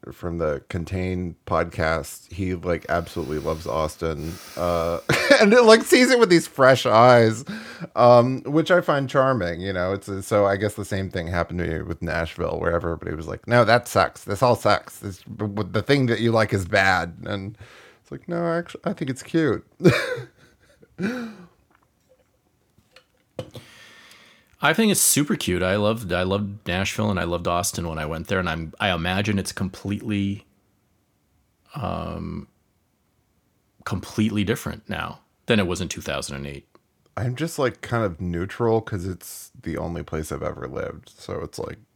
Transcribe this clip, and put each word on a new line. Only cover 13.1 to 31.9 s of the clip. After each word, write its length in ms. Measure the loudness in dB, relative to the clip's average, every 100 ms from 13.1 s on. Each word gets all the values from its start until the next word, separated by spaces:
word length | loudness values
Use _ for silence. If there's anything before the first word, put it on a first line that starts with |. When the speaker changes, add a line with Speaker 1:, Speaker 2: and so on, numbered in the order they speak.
| -8
Speaker 1:
was 100 | -10
like, 220 | -12 0
"No, 160 | 2
that 240 | 4 4 2
sucks. 340 | 0 0 -2
This 180 | -8 0
all 140 | 2
sucks. 460 | 4 2 2 0 -14
This, 180 | -12 -12
w-, 300 | -16 -8 -8
w-, 160 | -6 -4
the 100 | -4
thing 240 | 0 2 2
that 140 | 2
you 100 | 2
like 220 | 2 2
is 100 | 0
bad." 520 | 0 2 4 2 -2 -10
And 340 | -10 -8 -8 -14 -20 -20 -20 _
it's 100 | _
like, 160 | -16 -8
"No, 180 | -4 -2
actually, 300 | -4 -6 -8
I 80 | -8
think 180 | -6 -6
it's 140 | -8
cute." 420 | -2 0 2 0 -6 _
<laughs> 1500 | 4 4 -2 -8 -12 _ _ _ _ _ -20 -8 -6 -6 -10 -14 -20 _ _ _ _ _ _ _ _ _ _ _ _ _ _ _ _ _ _ -16 -16 -18 -20 -20 -20 -20 -20 -20 -20 _ _ _
Speaker 2:
I 100 | 2
think 180 | 4 4
it's 100 | 4
super 360 | 2 2 0 -2
cute. 260 | 0 0
I 140 | 2 2
loved, 360 | 2 0 -2
I 100 | -2
loved 440 | 0 0 -2 -8 -4
Nashville, 440 | -2 -2 -2 -2
and 100 | -2
I 40 |
loved 220 | -2 -2 -2
Austin 400 | -2 -2 -4 -6
when 100 | -6
I 80 | -6
went 220 | -6 -4
there, 100 | -2
and 100 | -2
I'm, 240 | -4 -8 -4
I 100 | -2
imagine 480 | 0 -2 -2 -2 -2
it's 140 | -4
completely, 960 | -6 -8 -8 -8 -8 -4 -4 -4 -6 -12 _ _ _ _ _ _ _ _ _ _ _ _
um, 720 | -8 -6